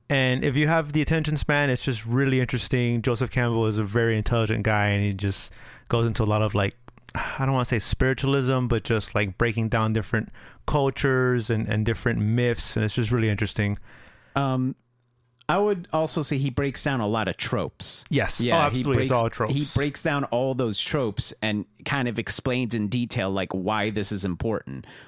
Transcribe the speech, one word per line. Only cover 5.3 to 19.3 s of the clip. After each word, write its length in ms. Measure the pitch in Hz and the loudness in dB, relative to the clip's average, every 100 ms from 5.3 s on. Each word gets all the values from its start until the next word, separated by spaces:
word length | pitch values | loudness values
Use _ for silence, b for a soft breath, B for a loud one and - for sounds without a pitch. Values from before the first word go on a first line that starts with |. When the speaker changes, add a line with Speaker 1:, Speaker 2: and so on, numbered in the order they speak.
| 95 - B B B - | -2 -6 B B B -2
Speaker 1:
goes 160 | 117 117 | 0 2
into 180 | 107 | 2
a 20 | 110 | 2
lot 160 | 104 | 2
of, 140 | 107 107 | 2 2
like, 200 | 98 - - - - | 0 -4 -16 -20 -12
I 320 | - - - 135 | -8 -6 -2 0
don't 80 | |
wanna 120 | 135 123 | 2 2
say 140 | 113 | 0
spiritualism, 880 | - - 131 131 135 139 127 131 123 | 0 2 2 2 2 2 2 2 2
but 160 | 113 | 0
just, 300 | - 113 - | 2 0 0
like, 240 | 104 104 - | -2 -2 -2
breaking 320 | 117 113 110 | -4 -2 0
down 240 | 113 110 | 2 2
different 360 | 110 107 107 110 B B B - | 0 0 -2 -4 B B B -2
cultures 840 | 151 139 - 139 131 127 123 110 | 0 0 0 0 2 2 0 0
and, 160 | 110 113 | -2 0
and 180 | 107 110 | 0 0
different 340 | 113 123 117 | 0 0 0
myths, 560 | 104 117 120 117 - - | 2 2 2 0 -4 -2
and 80 | |
it's 120 | 107 - | 0 0
just 160 | 110 | 0
really 180 | 120 110 | 2 2
interesting. 480 | 104 107 - 104 101 B B B B B 135 | 0 -2 -2 -2 -4 B B B B B -2
Speaker 2:
Um, 400 | 139 131 127 - _ _ _ _ _ _ - | 0 0 -2 -4 _ _ _ _ _ _ -2
I 80 | 180 | 0
would 320 | 208 196 165 | 2 -2 -2
also 300 | 160 160 - | -2 0 0
say 160 | 143 139 | 0 0
he 120 | 139 | -2
breaks 340 | 123 139 - | -2 -2 -2
down 180 | 147 131 | 0 0
a 60 | 107 | 0
lot 200 | 110 95 | 0 0
of 80 | 82 | -2
tropes. 720 | - 117 78 - - - - | -2 -2 -2 -4 -4 -4 -2
Speaker 1:
Yes. 300 | 139 101 - | 0 0 0
Speaker 2:
Yeah, 160 | 120 110 | 2 2
Speaker 1:
Oh, 40 | |
absolutely. 300 | - 123 127 | 2 0 0
Speaker 2:
he 20 | 123 | 2
breaks, 120 | 131 | 4
Speaker 1:
It's 80 | 123 | 4
all 100 | |
tropes. 240 | 113 | 2